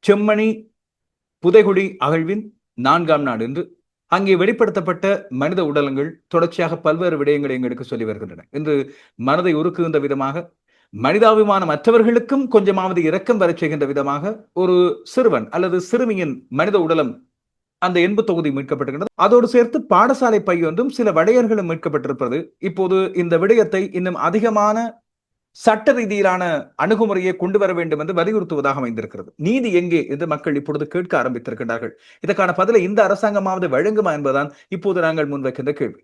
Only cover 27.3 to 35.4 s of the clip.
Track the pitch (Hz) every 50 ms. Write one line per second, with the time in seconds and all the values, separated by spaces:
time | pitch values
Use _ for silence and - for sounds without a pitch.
27.3 | 175 180 185 180 196 208 196 190 185 170 170 165 156 147 151 165 190 170 165 190
28.3 | 220 214 190 - 165 147 135 139 - 151 131 120 117 110 107 107 - 101 - -
29.3 | _ _ 147 170 226 269 247 233 185 175 175 180 170 165 143 - 139 143 170 165
30.3 | 151 151 - - 147 143 143 - 151 147 151 147 - 175 180 180 - 147 120 127
31.3 | 127 120 117 - 117 110 127 113 117 117 120 110 - _ _ - - _ - 160
32.3 | 196 - 196 180 175 - 185 196 233 220 175 185 208 208 214 185 202 196 - 214
33.3 | 202 202 190 190 190 185 180 170 131 131 147 208 214 208 214 180 156 147 147 139
34.3 | 131 139 143 143 143 _ _ _ 190 185 165 202 185 180 170 160 160 160 151 143
35.3 | 143 139